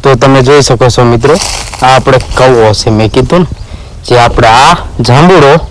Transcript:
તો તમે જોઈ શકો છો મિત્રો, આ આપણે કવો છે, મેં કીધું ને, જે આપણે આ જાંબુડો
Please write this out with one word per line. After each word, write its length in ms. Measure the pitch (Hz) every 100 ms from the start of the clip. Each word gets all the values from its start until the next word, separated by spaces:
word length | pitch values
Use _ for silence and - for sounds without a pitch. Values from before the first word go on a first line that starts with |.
તો 140 | 143 135
તમે 280 | 135 135
જોઈ 200 | 127 147
શકો 260 | 135 123 127
છો 160 | 123 120
મિત્રો, 300 | 117 139 175 - - - -
આ 140 | 127 131
આપણે 240 | 139 131 - -
કવો 380 | 127 120 110
છે, 180 | 104 -
મેં 180 | 107 110
કીધું 320 | 131 127 175
ને, 60 | 170 - - - - - -
જે 120 | 120
આપણે 280 | 120 - 117
આ 280 | 117 143 175 - -
જાંબુડો 540 | 117 127 175 185 139 160 -